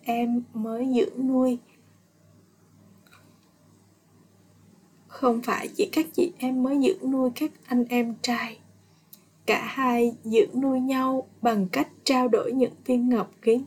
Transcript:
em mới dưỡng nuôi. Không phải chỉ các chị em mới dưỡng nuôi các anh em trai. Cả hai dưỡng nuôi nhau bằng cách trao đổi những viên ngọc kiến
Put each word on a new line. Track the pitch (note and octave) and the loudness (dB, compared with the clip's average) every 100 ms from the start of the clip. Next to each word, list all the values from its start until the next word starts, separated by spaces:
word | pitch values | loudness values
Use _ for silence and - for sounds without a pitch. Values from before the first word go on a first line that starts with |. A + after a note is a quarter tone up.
em | - A#3 A#3+ A#3+ A#3+ | -4 -2 0 -2 -4
mới | A3+ A3+ A3+ C4 A#3+ | -8 -6 -4 0 2
dưỡng | - B3 C4 | 0 -2 0
nuôi. | C4 B3+ A#3+ _ _ _ _ _ _ _ _ _ _ _ _ - - _ - - _ _ _ _ _ _ _ _ _ _ _ _ _ - - _ _ - | 2 2 0 _ _ _ _ _ _ _ _ _ _ _ _ -20 -20 _ -20 -20 _ _ _ _ _ _ _ _ _ _ _ _ _ -20 -20 _ _ -18
Không | - B3 A#3 | -2 0 0
phải | A#3+ - - - | -2 -4 -4 -4
chỉ | - | -2
các | D#4+ D#4+ | 0 -2
chị | - F4 - | 0 -2 -2
em | B3+ C4 | -4 0
mới | C4 C#4+ | 0 2
dưỡng | B3+ - C4 | 2 0 -2
nuôi | C4 B3+ - | 0 0 -2
các | D#4 - - | -6 -6 -2
anh | B3 A#3+ | 0 0
em | A#3+ A#3 G#3+ | 0 -2 -4
trai. | - A#3 A#3 - - _ _ _ _ - _ _ - | -4 -4 -6 -12 -20 _ _ _ _ -20 _ _ -2
Cả | G#3 A3+ | -2 -2
hai | C4+ B3+ A#3+ A#3+ A#3 | -2 0 2 0 -2
dưỡng | A3 A3+ - B3 | 0 2 4 2
nuôi | C4+ C4 | 0 0
nhau | C4 C4 C4 C4 - - | 0 0 0 -2 -6 -4
bằng | A#3+ G#3+ F#3 | 0 0 0
cách | C#4 - - | -2 -4 -4
trao | - B3+ B3+ | 0 2 2
đổi | A3 - | 2 0
những | B3+ B3 - - | 0 -2 -2 -2
viên | B3 B3 | 0 2
ngọc | A3+ - - | 0 -2 -4
kiến | A3+ A#3+ | 2 2